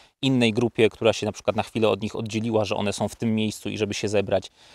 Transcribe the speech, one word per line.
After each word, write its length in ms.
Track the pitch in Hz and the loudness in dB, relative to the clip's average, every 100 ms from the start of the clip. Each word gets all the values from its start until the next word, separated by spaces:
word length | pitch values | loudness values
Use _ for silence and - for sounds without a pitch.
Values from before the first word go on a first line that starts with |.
| - _ | -20 _
innej 320 | 135 127 117 | 0 4 4
grupie, 360 | 107 117 - 107 | 2 0 4 2
która 240 | - 113 | 4 2
się 120 | - 104 | 2 -2
na 60 | |
przykład 240 | - - 104 | -2 -2 -2
na 80 | |
chwilę 260 | - 117 107 | -4 0 2
od 120 | 107 | 2
nich 140 | 104 - | -2 -6
oddzieliła, 500 | 113 110 117 107 101 | -6 -4 0 0 0
że 100 | 101 | -2
one 180 | 101 | -2
są 140 | - 104 | -2 -6
w 80 | - | -2
tym 200 | 117 110 | -2 0
miejscu 340 | 107 - 104 | -2 -4 -8
i 80 | 101 | -4
żeby 160 | 104 | -4
się 140 | 104 104 | -2 -2
zebrać. 440 | 101 101 98 - - - | -2 0 -2 -4 -14 -20